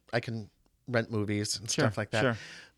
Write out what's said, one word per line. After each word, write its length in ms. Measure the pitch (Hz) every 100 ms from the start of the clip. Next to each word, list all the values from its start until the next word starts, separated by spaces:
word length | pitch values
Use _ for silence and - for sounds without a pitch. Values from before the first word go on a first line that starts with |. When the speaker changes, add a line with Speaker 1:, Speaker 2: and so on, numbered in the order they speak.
| -
Speaker 1:
I 80 | 120
can 280 | - 113 101 _ _ _ -
rent 220 | 120 113
movies 480 | 113 101 104 104 -
and 120 | 107
Speaker 2:
Sure, 140 | -
Speaker 1:
stuff 120 | 139 104
like 120 | 107
that. 100 | 113
Speaker 2:
sure. 140 | 127 110 - - -